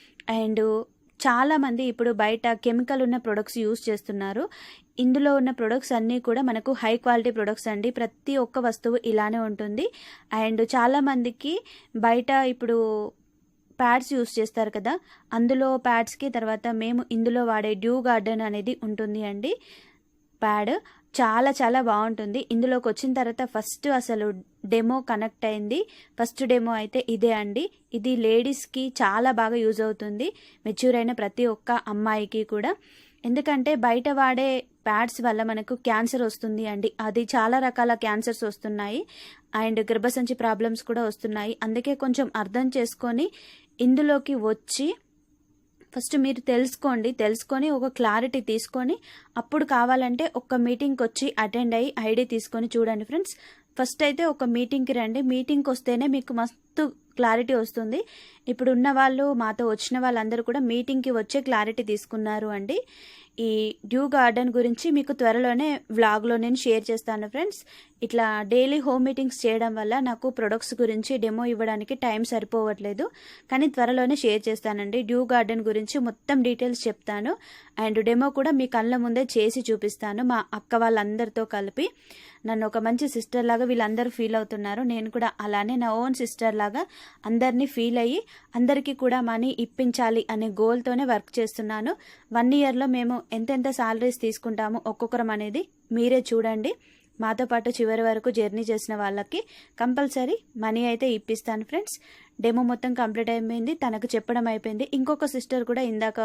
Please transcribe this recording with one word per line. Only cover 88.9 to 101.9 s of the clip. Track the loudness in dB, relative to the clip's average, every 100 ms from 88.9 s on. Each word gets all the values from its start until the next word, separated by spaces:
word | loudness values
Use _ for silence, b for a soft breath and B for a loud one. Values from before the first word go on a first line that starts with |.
కూడా | -2 0 2
మనీ | 0 -2 -2 -2
ఇప్పించాలి | -4 0 0 2 2 2 0
అనే | -2 -2
గోల్‌తోనే | 2 2 2 0 0 2
వర్క్ | 0 -2
చేస్తున్నాను. | -2 -2 -4 -6 -4 -4 -6 B B B
వన్ | 0 4
ఇయర్‌లో | 4 4 2 0
మేము | 0 0 -4 -6
ఎంతెంత | -4 -2 0 0
శాలరీస్ | -2 -2 0 0 0
తీసుకుంటామో | -4 -4 -6 -4 -2 -4
ఒక్కొక్కరం | -6 -6 -4 -2 -2
అనేది | -4 -4 -6 -8 _ -4
మీరే | 0 4 4
చూడండి. | 2 0 0 -2 -4 -6 b b b -6
మాతో | -2 -2 0
పాటు | 0 -2
చివరి | 0 0 2
వరకు | 2 0 0
జర్నీ | 0 0 -2
చేసిన | -2 -4 -4 -4
వాళ్ళకి | -4 -4 -6 -8 B B B -4
కంపల్సరీ | -2 0 0 0 -2 -2 -6 -6
మనీ | -2 0
అయితే | 0 0 0
ఇప్పిస్తాను | 0 -2 -6 -4 -6
ఫ్రెండ్స్. | -4 -6 -6